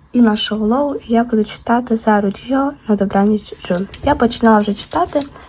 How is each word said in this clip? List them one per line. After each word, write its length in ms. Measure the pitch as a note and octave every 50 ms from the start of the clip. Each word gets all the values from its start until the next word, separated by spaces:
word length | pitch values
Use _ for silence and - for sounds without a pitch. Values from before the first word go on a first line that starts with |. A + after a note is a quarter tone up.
| _ _ -
і 80 | B3
нашого 440 | A#3 G#3+ G#3+ G#3+ - - G#3 G#3+ G#3
лоу, 300 | G#3+ A#3+ C#4 D4 C#4+ C#4
і 180 | - - A3+ A3+
я 100 | A3+ A#3+
буду 200 | A#3+ A3+ A3 G#3
читати 540 | - - - - - A#3 B3 B3 - A3+
Сару 340 | A3 - A3 G#3 G#3 G3+ G3
Джіо 400 | G3 - - A#3+ C4+ C4+ C#4 C#4+ C#4+ - -
на 80 | A3+ G#3
добраніч 580 | G3+ G3 G3+ - G3 G3+ G#3 G#3+ G#3 - - - - -
Джун. 220 | - F3+ F3 G3 - - - -
Я 120 | C#4 D4
починала 440 | C#4+ B3 A#3 - - A#3+ A3+ A3 G#3
вже 140 | G#3 G#3 G3+
читати, 480 | - - - - D#4 F4+ F4 - D4 C#4 - - - -